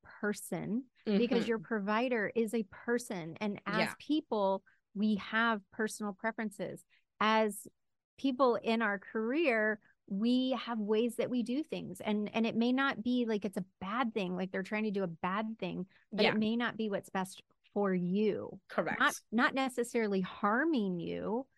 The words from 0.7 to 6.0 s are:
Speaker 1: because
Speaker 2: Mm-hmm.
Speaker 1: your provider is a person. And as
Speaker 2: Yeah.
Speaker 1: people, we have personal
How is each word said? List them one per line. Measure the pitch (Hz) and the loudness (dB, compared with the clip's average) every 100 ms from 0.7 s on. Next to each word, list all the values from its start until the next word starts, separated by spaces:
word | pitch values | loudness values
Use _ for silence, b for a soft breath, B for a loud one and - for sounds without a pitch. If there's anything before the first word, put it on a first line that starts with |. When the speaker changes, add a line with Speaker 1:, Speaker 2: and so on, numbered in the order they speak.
| 226 277 _ 226 | -4 -6 _ 0
Speaker 1:
because | 202 240 240 | 2 4 2
Speaker 2:
Mm-hmm. | 220 | 2
Speaker 1:
your | 226 | -2
provider | 160 220 196 214 254 240 190 226 | -2 -4 0 0 2 0 0 0
is | 220 | 0
a | 233 | 0
person. | 190 - - 240 247 190 160 156 | -4 -8 -2 -2 -2 -8 -8 -6
And | 208 202 - | -6 -4 -4
as | 214 | 0
Speaker 2:
Yeah. | - - | 0 -2
Speaker 1:
people, | - 311 - 214 196 196 _ _ _ | -2 -2 0 0 2 0 _ _ _
we | 196 214 202 | -2 0 0
have | - 220 233 214 - | 0 0 2 0 -4
personal | - 214 - | -4 -4 -2